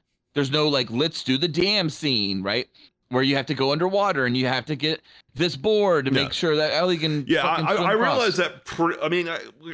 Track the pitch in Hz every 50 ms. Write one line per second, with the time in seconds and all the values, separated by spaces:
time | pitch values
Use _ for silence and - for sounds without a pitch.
0 | _ _ _ _ _ _ _ 143 139 131 143 151 151 151 143 131 117 107 113 127
1 | 160 165 - - - 131 131 135 160 165 139 170 180 202 214 202 170 156 - -
2 | 156 143 123 110 101 98 98 95 95 98 110 127 - - _ - - _ _ _
3 | _ _ 123 127 135 135 139 139 123 - 143 135 135 139 147 160 175 190 190 202
4 | 202 196 170 139 127 120 123 127 127 123 131 127 - - 151 120 143 156 160 -
5 | - - - - _ _ - 127 170 165 - 131 143 220 214 208 202 190 170 147
6 | 131 135 135 139 143 - - - 180 160 151 151 156 147 131 156 180 185 175 156
7 | 156 156 151 147 131 131 160 151 135 151 165 160 156 165 202 185 175 190 214 220
8 | - 160 - 254 233 202 - 185 175 156 - - - - - - 165 170 - -
9 | 151 160 175 180 170 165 165 - - 110 - 147 160 165